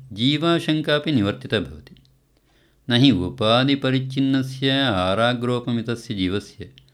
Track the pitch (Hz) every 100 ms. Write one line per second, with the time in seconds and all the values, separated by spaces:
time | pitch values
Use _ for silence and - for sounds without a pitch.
0 | - 98 127 147 165 170 165 156 151 147
1 | 147 139 101 104 107 110 76 76 - -
2 | _ _ _ _ _ _ _ _ - 120
3 | 135 101 90 - 107 120 135 139 131 131
4 | 131 135 135 135 131 131 135 135 135 98
5 | 92 98 117 123 120 123 120 117 110 117
6 | - 104 92 98 - - 90 - -